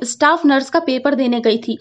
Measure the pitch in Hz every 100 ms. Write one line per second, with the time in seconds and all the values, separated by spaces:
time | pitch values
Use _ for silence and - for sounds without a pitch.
0 | 247 - 294 339 320 269 269 330 330 254
1 | 285 269 254 240 226 226 233 226